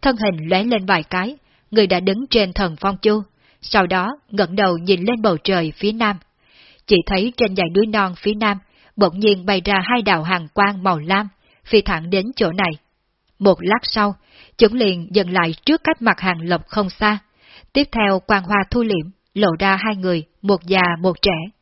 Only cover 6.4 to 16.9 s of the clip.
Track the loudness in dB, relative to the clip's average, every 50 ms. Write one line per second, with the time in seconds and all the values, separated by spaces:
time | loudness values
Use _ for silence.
6.4 | _ _ _ _ -20 _ _ _ _ 2 2 2 2 2 0 0 0 -2 0 0
7.4 | 0 0 2 0 -2 0 2 2 2 2 2 0 0 -2 -4 -4 -4 -4 -2 0
8.4 | 0 -2 -2 -2 -8 _ _ _ _ _ _ 0 0 0 2 2 2 2 2 2
9.4 | 0 -2 -2 -2 0 0 0 0 0 0 -2 0 2 2 0 0 2 -2 -2 -4
10.4 | -4 -6 _ 0 0 0 0 -2 -2 -2 -2 -2 -2 -2 -2 -2 -2 -4 _ _
11.4 | _ _ _ _ _ 2 2 2 2 2 -4 -4 -4 -2 -2 -2 -2 -4 -4 -2
12.4 | -2 -2 0 -2 -2 -2 -4 -6 _ _ _ _ _ _ _ _ _ _ _ _
13.4 | 2 2 2 4 2 -2 -2 0 -2 -4 -2 -2 -2 -2 -2 _ _ _ _ -20
14.4 | -20 -20 _ _ 4 4 4 2 0 0 0 -2 -6 -2 0 0 0 2 0 0
15.4 | 0 0 -2 -4 _ 0 0 0 _ -2 -2 _ 0 0 0 0 0 -4 -4 -4
16.4 | -2 -2 -2 -2 -2 _ -4 -4 -4 -4